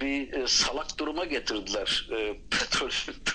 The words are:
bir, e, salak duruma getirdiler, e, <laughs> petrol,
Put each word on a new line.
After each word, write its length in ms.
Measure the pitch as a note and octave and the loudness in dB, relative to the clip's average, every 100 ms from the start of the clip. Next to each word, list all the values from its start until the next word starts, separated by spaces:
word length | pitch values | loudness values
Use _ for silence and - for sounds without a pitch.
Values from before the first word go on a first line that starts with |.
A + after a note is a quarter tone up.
bir, 320 | C3+ C#3 C3+ | 0 0 0
e, 140 | C#3+ B2 | 0 2
salak 520 | - B2+ C3+ D#3 - | 4 4 0 -4 -2
duruma 260 | D3+ D#3 | -2 0
getirdiler, 840 | F3 C3 - G#2+ G2+ G#2+ F#2+ - - | 0 -2 0 -2 0 0 2 0 0
e, 280 | A2+ G#2 G2+ | 0 0 -2
<laughs> 60 | - | -2
petrol, 400 | - - - C3 - - - - | 0 2 2 0 0 -2 -4 -2